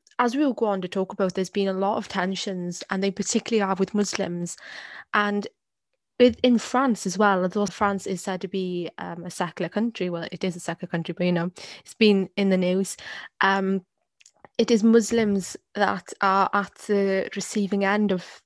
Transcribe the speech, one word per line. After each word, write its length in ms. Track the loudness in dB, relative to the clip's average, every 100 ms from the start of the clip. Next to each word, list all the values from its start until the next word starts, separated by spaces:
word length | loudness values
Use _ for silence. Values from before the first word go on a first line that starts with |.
| _ 0
as 160 | 0
we'll 180 | 2 0
go 140 | 2 0
on 140 | 0
to 60 | -2
talk 240 | -4 -4
about, 220 | -2 -2
there's 160 | 0 -2
been 180 | 0 0
a 40 |
lot 240 | 0 0 -2
of 120 | -4
tensions, 720 | -4 -2 -4 -6 -6 -6 -8 -6
and 100 | -2
they 120 | -2
particularly 500 | -2 -2 -2 0 0
are 140 | 2 0
with 180 | 0
Muslims. 600 | 0 0 -2 -4 -4 -6 -10 -16 -16 -16 -18 -2
And 320 | 0 2 0 -4 _ _ _ _ _ _ 6
with, 200 | 6 6
in 160 | 2 2
France 480 | 2 0 2 0 -2
as 100 | 2
well, 260 | 4 4
although 240 | 2 0 -2
France 400 | 0 0 0 -4
is 120 | -6
said 200 | -4 -6
to 80 | -4
be, 420 | -4 -4 -4 -6 -8
um, 260 | -10 -10
a 60 | -8
secular 380 | -6 -6 -4 -4
country, 420 | -2 -2 -2 -4
well, 160 | -4 -8
it 100 | -6
is 140 | -6 -6
a 40 |
secular 300 | -8 -8 -4
country, 240 | -6 -4 -2
but, 100 | 0
you 60 |
know, 200 | 0 -2 -6 -18 -18
it's 140 | -8
been 360 | 4 4 6 2 0
in 120 | 2
the 80 | 2
news. 400 | 2 0 -2 -6 -14 -16 -12 0
Um, 440 | 2 2 0 -2 -4 _ _ _ -20 _ -8 0
it 120 | 2
is 140 | 4
Muslims 720 | 6 6 4 0 2 0 -4 -12 _
that 380 | 0 0 0 -6 -2
are 300 | 2 2 2
at 220 | 0 -4 -8 -2
the 440 | 0 2 0 -2
receiving 500 | -6 -4 -2 -2 0
end 280 | 0 2 2
of 300 | 0 -4 -14